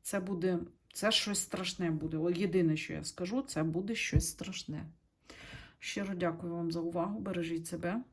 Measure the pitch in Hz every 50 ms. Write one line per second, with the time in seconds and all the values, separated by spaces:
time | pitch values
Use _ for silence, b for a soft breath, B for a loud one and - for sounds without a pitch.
0 | - - - 202 185 190 202 175 165 185 180 170 170 - - _ _ _ - -
1 | - 208 220 - - 208 202 196 - - - 185 185 180 - - 180 165 160 151
2 | 151 156 156 156 160 175 180 170 208 185 160 185 170 160 156 151 - - - 156
3 | 151 - - - 180 180 214 262 269 - - 156 160 165 160 170 196 202 226 220
4 | - - - - - - - - - 190 185 - - - 156 156 160 156 - _
5 | _ _ _ _ B B B B B B B B B B B B - - - 202
6 | 202 196 196 175 180 170 165 165 175 170 170 170 170 165 165 170 165 170 170 175
7 | 170 190 208 220 190 196 185 175 170 165 165 165 165 - 175 165 170 175 190 233
8 | 254 -